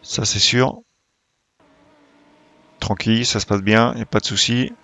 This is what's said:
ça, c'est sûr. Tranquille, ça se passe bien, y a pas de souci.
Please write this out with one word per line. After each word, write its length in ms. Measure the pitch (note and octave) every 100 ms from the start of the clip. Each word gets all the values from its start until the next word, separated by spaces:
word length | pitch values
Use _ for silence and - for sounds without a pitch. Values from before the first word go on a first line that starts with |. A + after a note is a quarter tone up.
ça, 220 | - - A2+
c'est 140 | G#2
sûr. 420 | - A#2+ C3 - _ _ _ _ _ _ _ _ _ _ _ _ _ _ _ _ _ _ _ _
Tranquille, 460 | - G2+ A2 A2+ A#2+
ça 140 | A2
se 40 | -
passe 160 | G2+
bien, 320 | G2 G#2+ A#2+ A#2+
y 60 |
a 40 | A2+
pas 140 | G#2+
de 60 | -
souci. 460 | G2 - A#2+ B2+ -